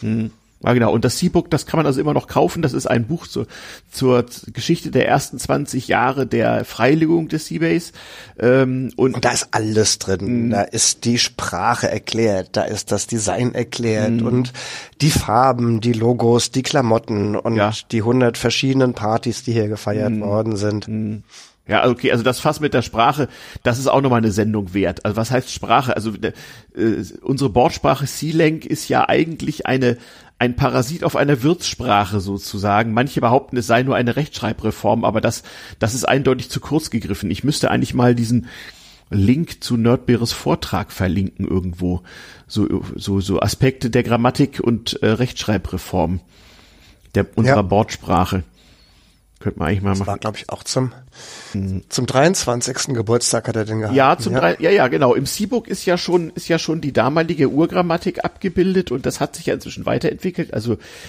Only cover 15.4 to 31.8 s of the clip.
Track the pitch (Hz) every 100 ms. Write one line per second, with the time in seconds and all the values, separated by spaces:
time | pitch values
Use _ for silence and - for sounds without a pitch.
15.4 | 131 120 120 113 117 113 117 123 117 117
16.4 | - 131 127 147 117 117 - 104 104 104
17.4 | - 110 104 113 - 113 110 127 120 -
18.4 | 120 - 135 135 127 120 107 113 123 -
19.4 | - 113 104 104 - 104 107 110 104 104
20.4 | 110 101 104 107 104 110 107 107 - -
21.4 | - _ - 107 127 120 135 123 117 123
22.4 | 156 - 147 131 - 110 123 143 131 -
23.4 | - - 127 120 131 135 139 117 113 101
24.4 | 107 107 92 98 87 92 110 104 117 131
25.4 | - - 101 120 131 - 110 98 107 -
26.4 | - - - - 110 101 - - - 135
27.4 | 135 110 147 - - 139 139 - 151 165
28.4 | 156 160 - 151 - 127 127 135 165 156
29.4 | 135 - - 156 123 120 - - - _
30.4 | 123 - 131 127 120 170 170 - 143 139
31.4 | 139 175 - -